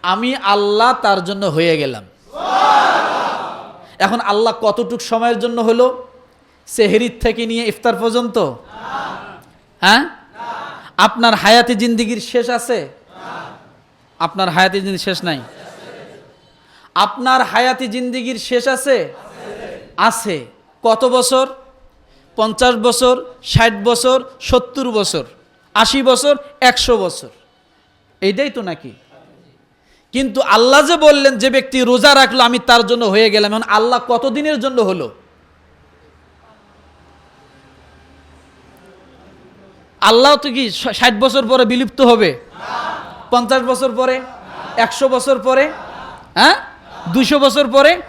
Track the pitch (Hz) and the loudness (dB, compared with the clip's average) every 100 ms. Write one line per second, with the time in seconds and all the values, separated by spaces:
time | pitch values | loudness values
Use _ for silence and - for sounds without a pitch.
0 | 180 196 240 262 196 202 202 208 240 254 | -2 -2 -2 -4 0 0 0 2 2 2
1 | 220 196 175 196 196 151 170 156 139 117 | 0 0 -2 -4 -2 0 0 0 -2 -8
2 | 95 _ _ - 370 381 - - - - | -14 _ _ -10 -4 0 2 4 2 0
3 | - - - - - - - - - - | -2 -4 -6 -8 -10 -14 -18 -20 -20 -4
4 | 190 233 202 208 226 208 220 208 240 233 | -2 0 -2 0 0 0 -2 -2 -6 -6
5 | - 226 240 220 233 233 233 233 247 247 | -4 -2 0 -2 -4 -2 0 2 2 0
6 | - - _ _ _ _ - - 208 208 | -16 -20 _ _ _ _ -12 0 2 2
7 | 240 - 233 226 226 226 233 202 240 196 | 0 -2 -4 -2 -4 -4 -4 -2 -2 0
8 | 226 233 240 226 156 120 - - - - | -2 -2 -2 -2 -2 -6 -18 -18 -12 -12
9 | - - - - _ _ _ _ 185 226 | -12 -14 -16 -20 _ _ _ _ 2 2
10 | 320 - - - 480 - - - - - | 0 -10 -20 -16 -14 -12 -14 -18 -14 0
11 | 208 233 233 208 196 233 233 220 233 226 | 0 2 0 2 4 4 4 0 0 0
12 | 220 233 - 247 240 240 240 226 139 - | -2 -6 -4 -4 -2 -4 -4 -6 -6 -16
13 | _ - - - - - - _ _ _ | _ -20 -16 -16 -16 -20 -20 _ _ _
14 | _ _ 165 190 185 165 185 196 196 185 | _ _ -6 -4 -2 2 0 0 -4 -6
15 | - 175 175 143 117 - - - - - | -6 -4 -6 -6 -10 -20 -20 -20 -20 -20
16 | - - - _ _ _ _ _ _ - | -20 -20 -20 _ _ _ _ _ _ -2
17 | 208 220 254 262 254 220 254 254 262 233 | -2 -2 0 0 0 0 0 -2 -6 -6
18 | 247 247 240 240 - 247 247 262 277 247 | -6 -6 -8 -10 -4 -2 -2 -4 0 0
19 | 147 - - - - - - - - - | -2 -12 -20 -18 -16 -14 -14 -16 -14 0
20 | 214 220 208 156 117 _ _ _ 226 220 | 0 0 -6 -6 -8 _ _ _ 0 2
21 | 254 254 247 262 262 - - _ - _ | 2 2 2 0 -2 -6 -20 _ -20 _
22 | _ _ _ - 220 214 247 233 240 240 | _ _ _ -4 -4 2 2 2 0 2
23 | 247 254 - - - 233 226 208 208 233 | 2 0 -4 -18 -2 2 2 2 -2 0
24 | 254 262 254 - - 254 247 277 247 214 | 0 0 -2 -16 -2 -2 -2 -6 -4 -2
25 | 190 165 123 _ _ _ _ 208 226 269 | -2 -6 -8 _ _ _ _ -2 0 2
26 | 262 254 285 285 - - 254 - - 226 | 2 2 2 0 -4 0 0 2 0 0
27 | 185 - 127 _ _ _ _ _ _ _ | -2 -8 -18 _ _ _ _ _ _ _
28 | _ _ 190 196 285 226 190 156 131 107 | _ _ -4 -2 -4 -4 -10 -12 -16 -20
29 | _ - _ _ _ _ _ _ _ _ | _ -20 _ _ _ _ _ _ _ _
30 | _ 247 269 214 233 214 240 277 294 339 | _ -4 -4 -2 2 4 6 4 4 4
31 | 302 285 277 240 262 262 262 262 240 247 | 6 6 4 2 0 0 0 -2 2 4
32 | 285 277 254 254 240 247 247 233 226 240 | 6 6 4 4 2 2 4 4 4 0
33 | 226 202 220 208 208 214 220 214 226 247 | 2 2 4 2 0 -2 0 0 2 0
34 | 247 233 269 254 302 294 262 247 202 185 | 0 0 0 -2 -2 -2 -2 0 0 -2
35 | 120 - _ _ _ _ _ _ _ _ | -8 -12 _ _ _ _ _ _ _ _
36 | _ _ _ _ _ 220 _ _ _ _ | _ _ _ _ _ _ _ _ _ _
37 | _ _ _ _ _ _ _ _ _ _ | _ _ _ _ _ _ _ _ _ _
38 | _ - _ - _ _ - - 190 185 | _ -20 _ -20 _ _ -20 -20 -20 -20
39 | - - - - - - - - _ _ | -20 -20 -20 -20 -20 -20 -20 -20 _ _
40 | 202 226 269 294 285 247 240 - 247 202 | 2 4 4 2 0 -4 -4 -4 -8 0
41 | 254 208 262 254 233 254 233 247 240 - | 0 2 0 0 0 2 2 0 -2 2
42 | 247 226 190 127 - - - - - - | 4 6 2 0 -14 -18 -10 -8 -8 -10
43 | - - - 240 233 262 247 254 262 226 | -14 -20 -2 0 2 0 0 -2 -2 -2
44 | 262 262 254 - - - - - 226 - | -2 -2 -8 -18 -20 -18 -10 -4 -2 0
45 | 269 247 254 254 226 262 302 311 - - | 0 0 0 0 2 2 0 -4 -16 -18
46 | - - - - 269 403 - - - - | -18 -20 -8 2 2 2 -4 -20 -20 -14
47 | - 196 254 294 269 247 269 269 294 349 | -4 -2 2 2 2 2 2 4 4 2